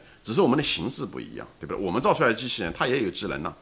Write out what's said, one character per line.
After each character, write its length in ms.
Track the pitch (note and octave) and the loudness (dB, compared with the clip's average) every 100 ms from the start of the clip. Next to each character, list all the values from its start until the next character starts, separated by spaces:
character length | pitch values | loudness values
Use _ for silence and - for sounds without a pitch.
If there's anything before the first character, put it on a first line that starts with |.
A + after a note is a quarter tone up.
| - - | -14 -16
只 100 | - | -2
是 80 | C3 | 4
我 60 | D#3 | 6
们 100 | D3 | 6
的 60 | |
形 260 | - - G2 | 4 2 0
式 160 | - A#2+ | -4 -6
不 140 | C2 | -10
一 160 | G#1+ A1+ | -12 -12
样， 120 | A1 - | -14 -14
对 80 | D2 | -8
不 80 | F2 | -4
对？ 100 | F#2 | 0
我 60 | |
们 100 | G2+ | 2
造 100 | G3+ | 2
出 120 | F3+ | 4
来 60 | C3 | 4
的 40 | |
机 140 | A2 B2+ | 2 -2
器 160 | - | -2
人， 100 | E2+ | -4
它 140 | - C#3+ | -2 0
也 160 | C3+ | 0
有 80 | G2 | 0
智 160 | - G2+ | -4 -6
能 160 | C#2 | -4
呐 100 | E2+ - | -6 -10